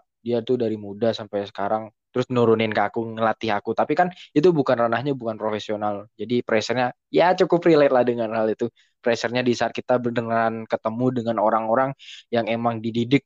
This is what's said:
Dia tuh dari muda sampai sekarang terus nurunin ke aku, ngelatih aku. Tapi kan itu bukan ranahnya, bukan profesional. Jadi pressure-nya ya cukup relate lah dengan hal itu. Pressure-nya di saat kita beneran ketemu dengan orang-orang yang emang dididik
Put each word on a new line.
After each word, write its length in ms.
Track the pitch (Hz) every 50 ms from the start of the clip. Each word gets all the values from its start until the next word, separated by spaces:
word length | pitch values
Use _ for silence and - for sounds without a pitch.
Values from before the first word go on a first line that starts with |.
| - _ _ _
Dia 180 | _ 113 120 117 113
tuh 100 | 127 127 123
dari 160 | 117 110 110
muda 320 | 107 104 98 98 101 117 113
sampai 320 | 107 113 113 104 - 101 101 101
sekarang 400 | - - 98 101 110 110 - - _ _ _ _
terus 160 | _ 123 123
nurunin 480 | - 127 123 120 113 113 110 113 110 104
ke 60 | 110 104 104
aku, 80 | - 117 113 113 110
ngelatih 400 | 110 113 110 110 - - 110 104
aku. 160 | 101 - 113
Tapi 240 | 110 - 117 - 151
kan 160 | 160 180 185 - - - - _
itu 160 | 147 151 185
bukan 240 | 175 147 131 - 127 117 120
ranahnya, 320 | 117 117 113 127 147 139
bukan 240 | 127 113 113 110 104
profesional. 720 | 107 107 107 104 - - 107 104 107 104 101 101 104 - _ -
Jadi 240 | 104 110 123 120 -
pressure-nya 480 | - 113 113 107 - 117 123 123 127 - _ _
ya 240 | _ - 151 160 180 185 180
cukup 320 | 185 - 175 170 170 175
relate 240 | 160 147 147 135 131
lah 80 | 123 123
dengan 260 | 123 120 120 113 107 113
hal 160 | 113 110 110
itu. 160 | 104 - 117 113 - _ _ _ _ _
Pressure-nya 420 | - 123 117 - - 113 120 127 123
di 80 | 123 117
saat 160 | - 120 117
kita 240 | - - - - 127
beneran 720 | 123 120 120 117 120 117 113 113 113 113 113 113 113 113
ketemu 380 | - - - - 110 110 117 127 127 127 123 113
dengan 160 | 117 113 107
orang-orang 560 | 101 110 113 110 110 110 113 127 135 139 139 - - - - - -
yang 180 | _ 117 117 113 104
emang 320 | 113 117 117 120 117 110 107
dididik 400 | 113 110 117 117 120 139 135 -